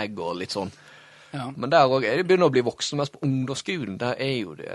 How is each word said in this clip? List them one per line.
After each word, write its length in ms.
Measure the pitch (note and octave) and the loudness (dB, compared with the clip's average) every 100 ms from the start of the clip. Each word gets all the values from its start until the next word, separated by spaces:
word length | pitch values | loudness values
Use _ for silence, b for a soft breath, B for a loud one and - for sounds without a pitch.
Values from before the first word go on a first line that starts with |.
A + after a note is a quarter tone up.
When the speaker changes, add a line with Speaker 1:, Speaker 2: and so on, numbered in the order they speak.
| G#2+ | -2
Speaker 1:
egg 140 | G2+ | -4
og 180 | E2+ F2 | -6 -6
litt 180 | F#2 G2+ | -6 -6
sånn. 160 | F#2+ - B B B B B | -6 -10 B B B B B
Speaker 2:
Ja. 160 | C#3+ B2 C#3 | -10 -10 -6
Speaker 1:
Men 120 | B2 | 2
der 160 | E3+ C3 | 6 6
også, 200 | C3+ A2 | 4 2
jeg 180 | C#3 F3+ | 0 4
begynner 220 | F#3 E3 | 6 6
å 60 | B2+ | 4
bli 80 | |
voksen, 340 | A#2+ - - D3 | 2 -2 -4 -2
mens 120 | C#3+ | -4
på 100 | - | -2
ungdomsskolen, 760 | C#3+ C3 B2+ C3+ - F#3 G#2 F#2+ | 0 0 -2 -6 -4 -4 -4 -4
der 160 | A#2+ - | -2 -2
er 200 | C3+ B2+ | -2 -2
jo 180 | F#2 D2+ | -4 -8
det, 160 | - | -10